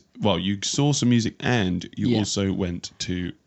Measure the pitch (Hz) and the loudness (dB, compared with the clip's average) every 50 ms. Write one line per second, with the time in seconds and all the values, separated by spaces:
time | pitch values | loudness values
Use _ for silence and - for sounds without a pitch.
0 | - _ - 254 214 104 90 85 90 98 101 101 - - - 143 143 147 143 - | -12 _ -6 0 2 2 2 2 0 -2 -2 -2 -4 -2 0 2 2 2 2 2
1 | - 120 120 117 110 - - - 143 131 123 113 95 92 90 87 - - - - | 2 4 4 4 2 0 -4 -4 -2 0 2 2 2 2 0 -2 -4 -8 -6 -2
2 | 104 120 117 110 101 - - 104 98 95 92 92 95 87 87 85 - - - - | 0 2 2 2 0 0 0 0 0 0 0 -2 -2 -4 -4 -6 -10 -12 -12 -8
3 | - - 90 90 90 - - _ _ | -6 -4 -4 -4 -4 -6 -8 _ _